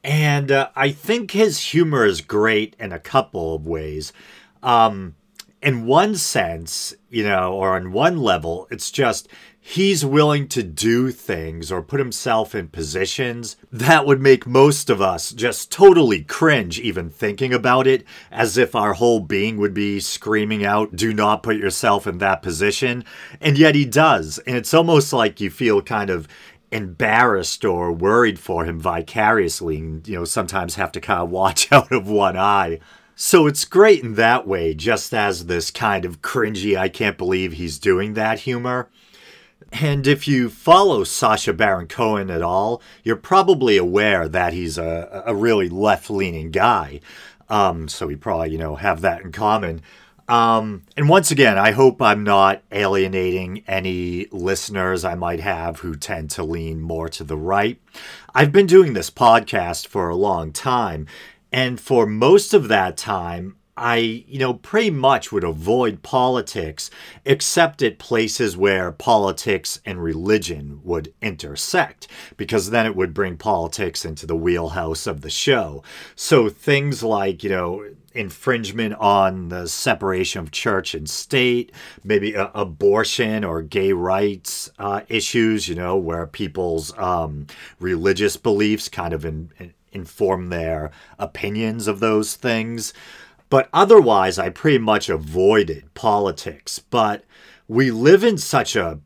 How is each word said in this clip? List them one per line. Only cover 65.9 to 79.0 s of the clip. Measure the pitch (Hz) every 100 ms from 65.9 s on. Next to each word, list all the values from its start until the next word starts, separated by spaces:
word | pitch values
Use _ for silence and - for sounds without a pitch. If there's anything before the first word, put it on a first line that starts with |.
| 95
politics, | - 131 127 127 107 110 78 73 - - - - -
except | 139 - - 165 -
at | 123 -
places | - 117 110 - 117 90
where | 101 95 90
politics | 78 - 113 98 90 - 95 - - -
and | 90
religion | 82 78 92 107 82 78 71 71 87
would | 85 76 _
intersect, | 110 80 76 71 - 185 147 - - - - -
because | 101 110 92
then | 117 113
it | 95
would | 92
bring | 78 95 85
politics | 107 95 82 - 95 - 87
into | 76 78
the | 82
wheelhouse | 85 87 82 87 80 78 -
of | 78
the | 73
show. | - - 131 85 71 - - - -
So | - 151 110
things | - - 143 143 120
like, | 113 107 98 85
you | 104
know, | 92 87 95 104 - _
infringement | 123 101 - - 120 104 107 110
on | 104